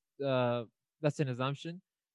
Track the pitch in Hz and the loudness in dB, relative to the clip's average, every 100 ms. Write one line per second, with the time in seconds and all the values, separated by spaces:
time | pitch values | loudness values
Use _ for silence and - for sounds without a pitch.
0 | _ - 139 131 123 120 110 _ _ _ | _ -4 0 2 2 0 -4 _ _ _
1 | 151 - 135 120 131 139 165 180 - _ | 0 0 -2 0 -2 -4 -8 -12 -16 _
2 | _ | _